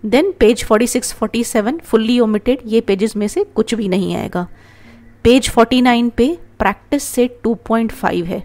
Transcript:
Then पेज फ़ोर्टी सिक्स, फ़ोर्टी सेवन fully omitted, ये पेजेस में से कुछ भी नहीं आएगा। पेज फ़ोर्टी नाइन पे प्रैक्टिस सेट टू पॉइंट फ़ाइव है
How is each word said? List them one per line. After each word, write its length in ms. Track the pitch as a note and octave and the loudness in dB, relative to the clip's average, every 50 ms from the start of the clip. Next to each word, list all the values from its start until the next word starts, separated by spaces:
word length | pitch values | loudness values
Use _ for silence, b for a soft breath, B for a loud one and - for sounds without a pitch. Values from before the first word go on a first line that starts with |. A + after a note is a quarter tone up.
| - | -2
Then 280 | G#3+ G3+ C4+ F4 G4+ F4 - | 2 2 2 2 0 2 4
पेज 240 | B3 G#3+ B3 - - | 4 4 4 2 0
फ़ोर्टी 220 | - A3 G#3+ B3 | 0 2 2 2
सिक्स, 260 | A3+ - B3+ - - | 0 -2 -4 -4 -6
फ़ोर्टी 300 | - - A3+ G#3 - A3+ A#3 | -6 -6 -6 -4 -4 -4 -4
सेवन 360 | - - A3+ G3+ A3+ D4+ E4+ - - | -2 -2 -2 -2 -2 -4 -6 -4 0
fully 260 | - A3 A3 A3 B3 B3 | 0 0 2 2 2 2
omitted, 400 | A#3 A3 G#3+ G#3+ - B3 C4 C4+ - | 2 2 0 -2 0 -2 -2 -2 -4
ये 140 | A3 A3 A3+ | -2 -2 0
पेजेस 360 | A3+ - G3 F#3+ G#3+ A3 - | 0 0 -2 0 -2 -4 -2
में 100 | G3+ G#3 G#3 | -4 -4 -2
से 160 | - F4 G4+ - - | -2 -4 -4 -2 -2
कुछ 200 | - A3 - A#3+ | -4 -2 -2 -4
भी 140 | G#3+ G#3+ F#3+ | -4 -2 -2
नहीं 260 | F#3+ G#3 F3+ F3 F3 | -2 -2 -2 -2 -4
आएगा। 300 | - - - - F3+ F3+ - B B B B B B B B B B B B B _ - | -6 -8 -6 -6 -6 -6 -6 B B B B B B B B B B B B B _ 4
पेज 260 | A3+ B3 C4+ - - | 4 4 4 2 0
फ़ोर्टी 320 | - A#3+ A3+ A3+ B3+ B3+ | 2 2 2 4 4 2
नाइन 260 | B3 B3 A#3+ A#3 A#3+ A#3+ - | 4 4 4 2 0 -2 0
पे 120 | - A#3 C#4 F4 - - - - _ | 0 0 0 0 -4 -10 -20 -8 _
प्रैक्टिस 460 | G#3+ G3 G3+ - _ - C#4+ C#4+ - | -2 -2 -2 -4 _ -4 -4 -4 -4
सेट 340 | - - B3+ A#3+ B3 - - | -4 0 0 0 0 -2 -6
टू 120 | - A3 A#3 - - | -4 -4 -4 -4 -2
पॉइंट 260 | - A3 A3+ A3+ G#3+ | -2 0 0 0 -2
फ़ाइव 320 | - - - F3 F3 F3 E3+ | -6 -4 -4 -2 -2 -2 -4
है 180 | E3+ - G3+ | -4 -8 -8